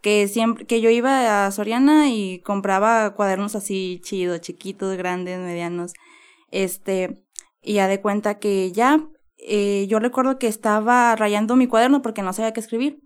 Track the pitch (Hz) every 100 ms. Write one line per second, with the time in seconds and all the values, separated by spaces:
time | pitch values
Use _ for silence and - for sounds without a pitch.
0 | 208 208 202 208 226 226 - 233 226 233
1 | 247 269 240 208 196 196 208 233 277 302
2 | 294 226 190 180 - 202 196 190 214 233
3 | 214 208 202 190 202 208 202 196 185 180
4 | - 196 180 170 - 175 - 196 190 185
5 | 180 180 180 185 180 170 170 175 175 -
6 | _ - _ _ _ - 190 - - 190
7 | 185 - _ - _ _ - 208 190 196
8 | 208 202 208 202 208 196 185 185 247 311
9 | 311 - _ _ - 208 202 202 202 220
10 | 233 247 262 269 240 214 226 214 214 247
11 | 240 226 214 208 214 247 247 233 247 277
12 | 262 214 190 185 220 226 220 226 277 294